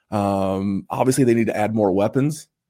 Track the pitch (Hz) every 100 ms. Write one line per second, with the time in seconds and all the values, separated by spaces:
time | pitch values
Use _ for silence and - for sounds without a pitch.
0 | - 107 101 98 95 95 101 98 - 127
1 | 131 131 123 117 110 98 107 110 101 98
2 | 107 135 143 156 - _